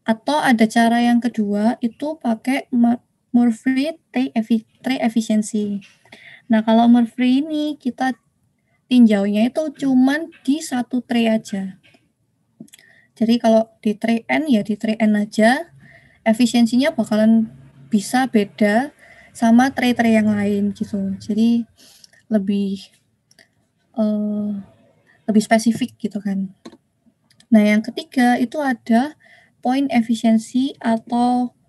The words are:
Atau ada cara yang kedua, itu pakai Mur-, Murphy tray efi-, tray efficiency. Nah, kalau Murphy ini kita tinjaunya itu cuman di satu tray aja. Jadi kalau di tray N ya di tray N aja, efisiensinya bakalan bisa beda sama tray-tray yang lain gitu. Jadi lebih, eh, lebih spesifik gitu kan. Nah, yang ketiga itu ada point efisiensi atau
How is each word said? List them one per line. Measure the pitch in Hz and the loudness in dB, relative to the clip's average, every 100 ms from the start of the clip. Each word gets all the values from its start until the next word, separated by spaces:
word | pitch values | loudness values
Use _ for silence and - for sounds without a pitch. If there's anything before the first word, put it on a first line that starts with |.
Atau | - 226 - 302 | -4 -4 -2 0
ada | 311 226 | 2 2
cara | 220 233 233 233 | 2 2 2 2
yang | 240 240 | 2 0
kedua, | 240 226 202 202 214 262 | 0 -4 -4 0 -2 -2
itu | 233 - 285 311 | -6 -6 -10 -6
pakai | 247 220 - 269 - | -6 -4 -4 -6 -4
Mur-, | 240 233 240 _ _ _ | 0 0 0 _ _ _
Murphy | 240 240 220 262 262 294 330 _ | 0 2 0 -2 -2 -4 -6 _
tray | 247 262 | -4 -2
efi-, | 233 220 226 - _ | -4 -2 -2 -4 _
tray | 247 262 | -6 -2
efficiency. | 233 226 220 214 214 214 208 202 - _ _ - - - _ | -2 -2 0 -2 -2 -4 -4 -8 -12 _ _ -20 -20 -20 _
Nah, | 220 | 0
kalau | 220 226 240 | 4 4 6
Murphy | 240 226 - 254 262 | 4 2 0 0 0
ini | 311 302 302 294 | 0 -4 -4 -6
kita | 254 - 262 254 _ _ _ _ _ _ _ | -10 -4 -6 -6 _ _ _ _ _ _ _
tinjaunya | 247 226 202 202 208 247 | 6 6 4 0 0 0
itu | - 311 | 0 -6
cuman | 285 269 254 262 294 330 - | -4 0 2 2 0 -6 -8
di | - 302 | -4 -4
satu | 320 247 240 254 | -4 -6 -4 -6
tray | - 240 226 | -4 -2 0
aja. | 220 220 196 190 - _ _ _ _ _ _ _ _ - _ _ _ _ | -2 -4 -10 -10 -14 _ _ _ _ _ _ _ _ -20 _ _ _ _
Jadi | _ 226 240 | _ 0 2
kalau | 226 220 220 _ | 4 2 0 _
di | 214 | -6
tray | 208 226 226 | -4 -4 -4
N | - 262 311 | -2 -4 0
ya | 220 | 0
di | 202 | 0
tray | 208 233 220 | -6 -4 -2
N | 214 | 0
aja, | 208 208 - 214 285 349 - - - _ _ | 0 -2 2 2 2 -6 -20 -20 -20 _ _
efisiensinya | 226 220 240 240 233 240 294 | -2 0 2 2 2 2 0
bakalan | 320 214 214 220 226 220 - - _ - | -2 -2 2 4 2 0 -10 -20 _ -4
bisa | 208 196 254 262 | -4 -2 -2 0
beda | 220 202 - 208 214 285 _ - - - | 0 -2 -2 0 0 -2 _ -20 -20 -20
sama | - 233 233 262 | -2 2 4 4
tray-tray | - 247 240 233 | 0 -2 0 2
yang | 220 214 | 2 0
lain | 208 202 202 202 | -2 -2 -2 -4
gitu. | 196 202 202 196 190 | -6 -8 -6 -6 -8
Jadi | - 208 233 233 226 _ - _ _ _ _ | -6 0 2 0 -4 _ -20 _ _ _ _
lebih, | 214 196 202 196 196 - _ _ _ _ _ _ _ _ _ _ - | -4 -2 -4 -4 -8 -14 _ _ _ _ _ _ _ _ _ _ -4
eh, | 214 208 208 208 208 202 196 _ _ _ _ _ | -4 -2 -4 -6 -6 -8 -14 _ _ _ _ _
lebih | - 214 | 0 0
spesifik | 208 226 226 226 240 _ | 2 0 0 -2 -6 _
gitu | 214 208 | -12 -10
kan. | 202 196 190 - - - _ _ _ _ _ _ _ | -8 -6 -8 -12 -20 -20 _ _ _ _ _ _ _
Nah, | 214 | 2
yang | 208 214 | 4 0
ketiga | 220 277 330 269 240 247 | -2 -12 -8 0 0 2
itu | 240 311 | -2 -4
ada | 269 247 - 226 294 - _ - _ _ | -4 -4 0 0 0 -8 _ -20 _ _
point | 240 262 277 | -4 -2 0
efisiensi | 240 226 226 226 220 220 254 269 - | 0 0 0 2 2 0 -4 -4 -4
atau | 233 226 - 240 247 247 247 _ | -4 -4 -4 -2 0 -2 -4 _